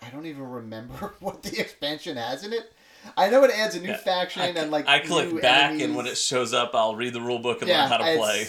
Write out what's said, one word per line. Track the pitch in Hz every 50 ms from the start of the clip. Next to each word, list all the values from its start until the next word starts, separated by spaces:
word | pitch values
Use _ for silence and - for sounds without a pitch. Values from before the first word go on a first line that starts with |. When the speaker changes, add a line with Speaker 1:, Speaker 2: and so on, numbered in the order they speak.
Speaker 1:
I | - 120
don't | 123 143 160
even | 165 151 139 135 127
remember | 127 123 113 110 110 110 117 123 131 135 175 196 -
<laughs> | -
what | 175 196 196 - -
the | 202 175 -
expansion | - - - - - 285 311 302 - 180 151 123
has | 117 233 247 139 190
in | 208 233
it. | 233 220 - _ _ _ _ - - - - - -
I | 175 202
know | 226 269 277
it | 254
adds | 214 208 220 208 175
a | 170
new | 175 185
Speaker 2:
Yeah, | - -
Speaker 1:
faction | - 196 185 180 180 180 - 190
Speaker 2:
I | 180 180 175
cl-, | 165 156
Speaker 1:
and, | 151
like, | 151 151 143 -
Speaker 2:
I | 143 151
click | 147 156 175 160 143 - 165
Speaker 1:
new | 160
Speaker 2:
back, | - 123 127 139 143 147
and | 151 151
Speaker 1:
enemies. | 139 123 - 123
Speaker 2:
when | 120 123
it | - -
shows | - - 135 127 123 110 117
up, | 123 120 120 -
I'll | 120 110 110 107
read | 107 120 123
the | 120 120
rule | 117 120 123 120
book | 117 123 113 -
and | - 175
Speaker 1:
Yeah, | 175 156
Speaker 2:
learn | 139 131
how | 123 117
to | 113 165
Speaker 1:
it's | 160 151
Speaker 2:
play. | 110 107 107 101 110